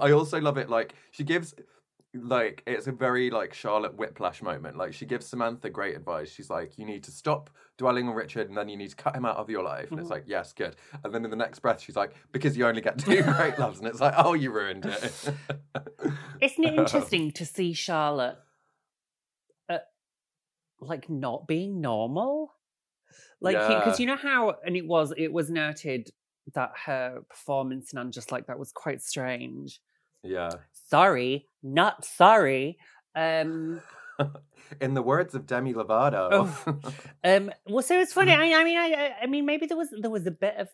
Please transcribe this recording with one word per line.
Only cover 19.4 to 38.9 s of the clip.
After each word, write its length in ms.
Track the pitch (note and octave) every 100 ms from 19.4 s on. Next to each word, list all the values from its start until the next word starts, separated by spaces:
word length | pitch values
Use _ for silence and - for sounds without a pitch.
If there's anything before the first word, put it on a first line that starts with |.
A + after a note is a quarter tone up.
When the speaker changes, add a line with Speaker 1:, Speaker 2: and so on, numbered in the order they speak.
| _ _ -
Speaker 2:
uh, 100 | F3 - _ _ _ _ _ _ _ _ -
like, 300 | C#3 D#3 -
not 380 | C#3+ C3 C#3 D#3+
being 340 | D#3+ G3 F#3+
normal? 720 | C#3+ A2 A#2 D#3 B3+ D4+ D4+ _ _ _ _ _ _ _ - -
Like, 140 | F#3 G3
you, 260 | G#3+ A3
'cause 180 | G3+ F#3+
Speaker 1:
Yeah. 40 |
Speaker 2:
you 20 | B3
know 100 | C#4
how, 400 | C#4 B3+ A3 - F3+
and 100 | F3+
it 80 | D#3+
was, 260 | E3 D3 D#3
it 140 | D#3+
was 180 | E3 D3+
noted 600 | E3 D3+ D3+ D3+ C3 A2 - _ _ -
that 180 | C#3+ B2+ - -
her 360 | C3+ B2+ B2 -
performance 640 | - - C3+ C3 C3 B2+
in 60 | C3+
And 140 | B2
Just 180 | A#2+ -
Like 140 | B2+ A2+
That 120 | C3
was 120 | C#3
quite 300 | - D3+ C3
strange. 800 | - D3 B2+ B2 B2 C3 C#3 - _ _ _ _
Speaker 1:
Yeah. 260 | F#2 F#2 E2+ - -
Speaker 2:
Sorry, 760 | - - D3 F#3+ C3+ B2 C#3+ - _
not 420 | C3+ C#3+ G3+ - -
sorry. 720 | - F#3 A3 C#3+ C3+ C#3 F3 - - _ D#3+
Um, 680 | D#3+ D#3+ D#3+ D#3+ D#3+ E3 - - - -
Speaker 1:
<laughs> 600 | C#3+ - _ _ - D3
In 120 | C3
the 80 | C3+
words 340 | A#2+ D3+ F3+ C3
of 100 | -
Demi 260 | B2 B2+
Lovato. 560 | A2+ A2 A2 C#3 G2 F#2
Speaker 2:
Oh. 500 | G3 G3 C#3+ - C#3+ - C#3+ - -
Um, 280 | F3+ G3 G3 - -
well, 140 | A#3
so 160 | - F4+
it's 140 | F#4
funny. 180 | F4+ F#4
Speaker 1:
<laughs> 20 |
Speaker 2:
I, 280 | D#4 E4 D#4+
I 20 |
mean, 140 | E4 E4+
I, 160 | E4